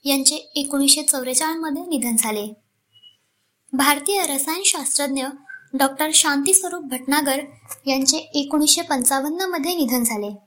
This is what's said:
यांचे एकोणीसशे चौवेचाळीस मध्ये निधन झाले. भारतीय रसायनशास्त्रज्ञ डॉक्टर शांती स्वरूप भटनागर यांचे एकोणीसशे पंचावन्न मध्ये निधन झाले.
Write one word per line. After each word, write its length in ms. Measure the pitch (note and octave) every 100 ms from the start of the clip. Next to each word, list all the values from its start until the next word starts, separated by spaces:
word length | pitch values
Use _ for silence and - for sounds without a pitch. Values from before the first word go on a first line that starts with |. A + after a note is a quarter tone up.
| C#4+
यांचे 300 | C#4 C4+ D4+
एकोणीसशे 680 | - D4+ C#4 C#4 C#4 D4
चौवेचाळीस 540 | D4 C#4 B3+ B3+ D#4+ E4
मध्ये 280 | D#4+ C#4+ F4
निधन 300 | C#4+ A#3+ A3+
झाले. 340 | A3 G#3+ G#3 - _ _ _ _ - _ _ _ _ _ _
भारतीय 480 | C4 C#4 C#4+ C#4+ G4+
रसायनशास्त्रज्ञ 1040 | D#4+ C4+ C#4 E4+ G4 E4 C4 - C#4+ C4+ C4 C4+ - - -
डॉक्टर 360 | C4 C4+ C#4 D#4
शांती 400 | D#4 D#4 C#4 C#4
स्वरूप 300 | F#4+ F#4 F4
भटनागर 560 | C#4+ B3+ C4 C#4+ C#4 C4+ C#4+ - - - C4+
यांचे 300 | C4+ C4+ D#4
एकोणीसशे 640 | - D4 C#4 D4+ D4 E4
पंचावन्न 600 | E4+ C#4 A#3+ C#4 C#4+ E4+
मध्ये 340 | F#4+ F4 D4 F4
निधन 280 | C4 B3
झाले. 320 | A#3 A3 G#3 G3+